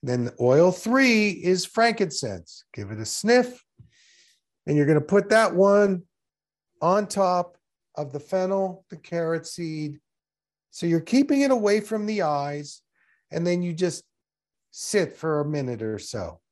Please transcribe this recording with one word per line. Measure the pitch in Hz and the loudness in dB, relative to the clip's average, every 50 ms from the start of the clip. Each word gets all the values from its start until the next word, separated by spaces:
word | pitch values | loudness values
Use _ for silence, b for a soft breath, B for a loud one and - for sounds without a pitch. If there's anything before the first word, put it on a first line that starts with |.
| - | -4
Then | 107 123 123 120 123 - - | -2 -2 -2 -2 -4 -4 0
oil | 120 123 131 147 170 185 | 2 4 6 6 6 4
three | 180 - - 220 240 269 269 254 233 214 208 208 | 2 0 -4 0 2 4 4 4 4 4 2 0
is | 185 - 175 180 185 185 180 | -2 -2 0 0 0 0 -2
frankincense. | - - 220 226 233 220 220 202 175 143 - - 113 98 90 82 - - - _ _ - | -4 0 2 2 2 2 0 -2 -4 -4 -6 -6 -6 -8 -10 -12 -18 -20 -20 _ _ -14
Give | - 107 98 | -12 -12 -10
it | 110 107 | -10 -10
a | 110 | -8
sniff. | - - - - 214 240 247 247 247 247 - _ _ _ _ b b b b b b b b b b b b b _ _ _ _ | -8 -8 -6 0 4 4 4 4 2 -6 -18 _ _ _ _ b b b b b b b b b b b b b _ _ _ _
And | - 147 | 0 2
you're | 147 143 | 2 4
gonna | 139 160 151 | 4 2 2
put | 147 - 196 202 196 202 | 2 2 2 2 2 4
that | 214 220 226 190 - | 4 4 4 4 4
one | 175 196 196 202 202 208 196 190 180 - _ _ _ _ _ _ _ _ _ _ _ _ _ _ _ | 4 4 6 6 4 4 2 0 -4 -6 _ _ _ _ _ _ _ _ _ _ _ _ _ _ _
on | 156 165 185 208 208 | 0 0 0 0 -2
top | - - 196 196 180 180 180 175 175 _ _ _ _ _ _ _ _ _ | -2 -2 0 0 2 2 0 -2 -4 _ _ _ _ _ _ _ _ _
of | - 151 135 | -10 -10 -8
the | 131 147 | -10 -12
fennel, | 147 _ 190 190 185 185 196 196 190 185 180 - _ _ | -10 _ -4 -2 -2 0 -2 -2 -2 -4 -6 -10 _ _
the | - | -20
carrot | 156 _ - 170 170 165 160 165 160 160 | -20 _ -8 -6 -4 -2 -2 -4 -4 -6
seed. | - - - 170 160 156 156 151 151 147 - _ _ _ _ _ _ _ _ _ _ _ _ _ _ | -10 -12 -10 -10 -8 -8 -8 -8 -8 -10 -14 _ _ _ _ _ _ _ _ _ _ _ _ _ _
So | _ - - | _ -4 0
you're | 170 165 165 | 0 0 0
keeping | 160 - - 262 277 277 285 269 | 0 2 2 2 4 4 2 2
it | 277 277 | 4 2
away | 262 240 208 202 208 214 | 2 2 2 2 2 2
from | 208 - 220 214 208 | 0 -4 -6 -6 -4
the | 208 220 208 180 | -4 -2 -2 0
eyes, | 151 147 143 143 143 147 147 147 139 - - _ _ _ _ _ _ _ _ _ _ | 0 0 -2 -2 -4 -6 -8 -10 -14 -18 -20 _ _ _ _ _ _ _ _ _ _
and | 160 165 170 | -6 -4 -2
then | 175 175 175 | 0 0 0
you | 180 175 170 | -2 -4 -2
just | 160 185 175 - - _ _ _ _ _ _ _ _ _ _ _ _ _ _ | -2 -2 -2 -2 -6 _ _ _ _ _ _ _ _ _ _ _ _ _ _
sit | _ - - - - 208 175 - - | _ -14 -10 -2 0 0 0 -2 -6
for | - - 160 156 147 | -8 -4 -2 -2 -2
a | 147 | -2
minute | 147 151 147 135 127 120 110 | -2 -4 -4 -4 -6 -6 -6
or | 113 110 110 101 | -6 -6 -6 -8
so. | - - - 110 92 82 82 _ _ _ | -10 -10 -8 -8 -8 -8 -12 _ _ _